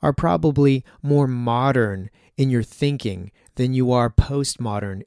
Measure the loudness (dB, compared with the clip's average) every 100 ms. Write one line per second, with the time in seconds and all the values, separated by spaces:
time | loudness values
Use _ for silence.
0 | -2 0 0 2 2 4 4 2 -2 _
1 | 0 2 2 0 0 0 2 2 0 -2
2 | -10 _ _ -2 0 0 -2 -4 -2 -2
3 | -6 -8 -12 _ _ -4 -2 0 2 2
4 | 2 0 0 0 -4 -6 -6 -4 -6 -10